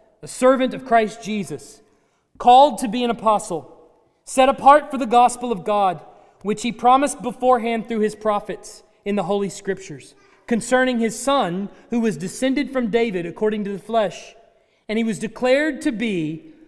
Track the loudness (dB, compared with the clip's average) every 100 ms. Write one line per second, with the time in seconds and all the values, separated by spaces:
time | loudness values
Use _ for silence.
0 | _ _ -16 0 4 4 2 -4 0 2
1 | 2 -4 -8 -6 -6 -10 -14 -20 _ _
2 | _ _ _ -2 6 8 8 4 -4 -2
3 | -2 0 2 0 0 -10 -10 -20 -20 _
4 | _ _ -6 2 2 4 6 6 4 -6
5 | 0 4 4 2 -6 -6 -2 0 0 -2
6 | -10 -20 _ _ -6 -6 -6 0 4 4
7 | 2 -4 -10 -2 2 2 2 -4 -4 -2
8 | -2 -2 -2 -2 -4 -12 -14 -20 _ _
9 | -6 -4 -2 -4 -4 -8 -8 -8 -10 -18
10 | -20 _ _ _ -4 -2 0 2 2 0
11 | -2 -4 -2 0 0 -4 -8 -12 -6 -2
12 | -2 -2 -8 -4 -2 -2 -2 -4 -2 0
13 | 0 -4 -8 -4 -4 -2 -6 -8 -4 -2
14 | -2 -4 -20 -20 _ _ _ _ -6 -4
15 | -2 -4 -8 -4 2 2 2 -2 -4 -4
16 | -4 -4 -4 -8 -14 -20